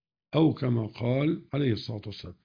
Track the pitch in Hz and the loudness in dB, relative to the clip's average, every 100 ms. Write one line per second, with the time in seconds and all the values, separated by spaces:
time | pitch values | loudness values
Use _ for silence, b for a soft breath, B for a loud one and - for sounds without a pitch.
0 | _ _ _ 147 160 - 131 117 107 - | _ _ _ 4 4 4 0 0 -2 -2
1 | 120 135 151 170 - 143 139 107 - 107 | 0 2 0 -2 -4 0 0 0 -4 -8
2 | 101 98 92 - | -10 -12 -14 -18